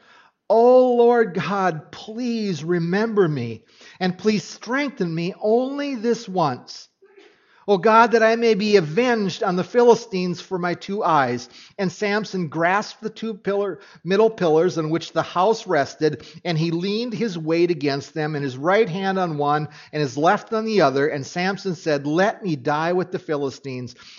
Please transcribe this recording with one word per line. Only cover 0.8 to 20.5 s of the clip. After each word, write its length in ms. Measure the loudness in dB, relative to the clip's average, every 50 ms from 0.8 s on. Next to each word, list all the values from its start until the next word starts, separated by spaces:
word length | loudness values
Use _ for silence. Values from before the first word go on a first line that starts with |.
| 6 6 6
Lord 400 | 6 6 6 6 4 2 0 -2
God, 560 | -4 -4 -2 -2 0 0 0 -2 -4 -8 -14
please 720 | -18 -18 -16 -12 -10 -6 -4 -4 -4 -2 -2 -4 -4 -4
remember 640 | -2 -2 -2 -2 0 0 0 0 0 0 2 2 2
me, 380 | 2 0 -2 -6 -6 -8 -12 -16 _ _ _ -20 -20 -8 -4
and 180 | -4 -4 -4
please 280 | -2 0 0 0 0 -2
strengthen 680 | -8 -14 -14 -8 -6 -4 -4 -4 -4 -4 -6 -6 -4
me 220 | -4 -4 -4 -6 -6 -4
only 560 | 0 0 0 0 0 -2 -4 -6 -6 -6 -6
this 320 | -4 -2 -2 -2 -2 -4 -6
once. 600 | -2 0 0 0 -2 -6 -10 -16 -20 -20 -20 _ _ _ _ _ _ -20 -20 _ _ _ _ _ _ _ _ 0
O 100 | 0 2
God, 340 | 4 6 6 6 6 6
that 100 | 4 4
I 140 | 4 4 2
may 180 | 2 2 2 2
be 220 | 2 2 4 4
avenged 640 | 4 2 2 0 0 0 2 0 0 -2 -2 -4 -4
on 140 | -2 -2 -2
the 80 | -2 -4
Philistines 760 | 0 2 4 6 6 6 4 2 -4 -6 -4 -4 -4 -4 -6
for 160 | -8 -8 -6
my 180 | -4 -4 -4 -4
two 280 | -6 -8 -8 -6 -2
eyes." 460 | 0 2 2 2 2 2 -2 -6 -8 -12 -20 -20 -20 -16 _
And 140 | -6 -4 -4
Samson 560 | -4 -4 -4 -2 -2 -2 -4 -4 -6 -6 -6
grasped 560 | -6 -2 0 0 2 2 0 -2 -4 -10 -14
the 80 | -14 -14
two 240 | -10 -10 -8 -10 -10
pillar, 460 | -6 -6 -4 -2 -2 -2 -4 -6 -10 -14 -20 -20 -10 -4
middle 260 | 0 2 4 4 2
pillars 480 | 2 0 0 2 4 4 2 2 0 -2
on 100 | -2 -2
which 240 | -2 -4 -6 -4
the 120 | -4 -4 -4
house 420 | -2 0 0 2 2 0 -2 -2
rested, 580 | 0 0 0 0 -2 -2 -2 0 0 0 -4 -8 -18 -18 -10 -6
and 120 | -4 -2
he 140 | -2 -2 -2
leaned 420 | -2 -2 -2 -4 -4 -4 -4 -4
his 240 | -4 -4 -4 -4 -4
weight 360 | -4 -4 0 2 2 2 2
against 420 | 0 0 -2 -2 -2 -4 -6 -8 -6
them, 220 | -6 -4 -4 -4
and 80 | -4 -6
his 120 | -6 -6
right 320 | -2 0 2 2 4 2 0
hand 300 | -2 -4 -4 -2 -2 -2
on 180 | -2 -2 -2
one, 300 | -2 0 0 0 0 -2 -6 -10 -16 -16 -8
and 80 | -4 -4
his 160 | -4 -2 -2
left 360 | 0 2 2 2 2 -2 -4